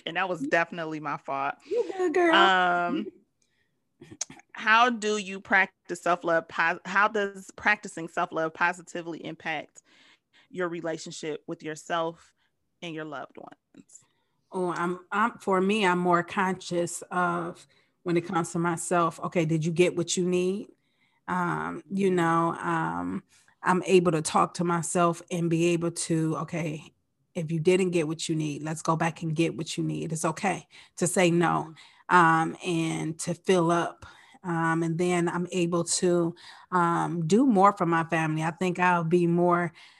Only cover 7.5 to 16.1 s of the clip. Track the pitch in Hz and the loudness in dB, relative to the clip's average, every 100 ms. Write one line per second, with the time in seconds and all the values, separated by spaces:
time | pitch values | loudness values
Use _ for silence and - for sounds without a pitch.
7.5 | - 208 208 196 - 165 - 175 160 160 | -4 0 0 -4 -10 -8 -4 -4 -2 -4
8.5 | 160 175 180 170 175 165 160 156 165 165 | -2 -2 -2 -10 -12 -10 -10 -12 -10 -8
9.5 | 151 - - _ _ _ _ _ _ _ | -8 -10 -20 _ _ _ _ _ _ _
10.5 | 180 175 170 160 156 170 - 160 147 - | -8 -6 -6 -6 -8 -10 -10 -8 -8 -10
11.5 | 165 156 156 - 170 165 170 _ _ _ | -10 -10 -12 -6 -4 -4 -8 _ _ _
12.5 | _ _ _ 175 156 156 135 - - - | _ _ _ -12 -10 -10 -12 -14 -18 -20
13.5 | - _ - - - _ _ _ _ _ | -20 _ -20 -20 -20 _ _ _ _ _
14.5 | 190 175 165 175 180 - 202 233 - - | -6 -4 -2 -4 -6 -6 -2 -2 -2 0
15.5 | 185 190 220 190 180 180 | 2 2 2 2 2 2